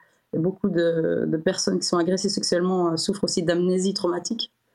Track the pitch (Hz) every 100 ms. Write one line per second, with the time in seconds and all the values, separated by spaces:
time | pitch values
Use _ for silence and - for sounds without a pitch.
0 | _ _ - 156 170 190 202 170 165 165
1 | 160 170 160 160 175 190 - 185 - 175
2 | 170 185 196 202 - 175 185 185 170 160
3 | - 196 - - 165 175 180 185 190 196
4 | 175 175 - 233 - _ _